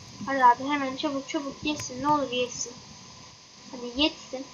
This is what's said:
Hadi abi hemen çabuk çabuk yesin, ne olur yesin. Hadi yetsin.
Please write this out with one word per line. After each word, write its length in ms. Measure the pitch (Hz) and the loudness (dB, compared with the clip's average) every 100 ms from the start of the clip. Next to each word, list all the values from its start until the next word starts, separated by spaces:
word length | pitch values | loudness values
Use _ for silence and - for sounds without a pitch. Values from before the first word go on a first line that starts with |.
| - - 208 | -16 -8 -2
Hadi 180 | 269 | 8
abi 200 | 240 240 | 8 8
hemen 320 | 269 294 262 269 | 2 0 -2 -2
çabuk 320 | 311 277 269 | -2 -2 -2
çabuk 280 | 320 277 - | -4 -4 -4
yesin, 400 | 302 294 - 254 | -4 -4 -6 -2
ne 60 | 285 | 2
olur 220 | 294 254 | 2 2
yesin. 420 | 247 240 - - - - - - - - - - - - | -2 -2 -4 -8 -10 -18 -20 -20 -20 -20 -20 -20 -20 -16
Hadi 320 | 262 240 240 | -10 -6 0
yetsin. 440 | 311 - - 262 269 | 0 0 -10 -10 -10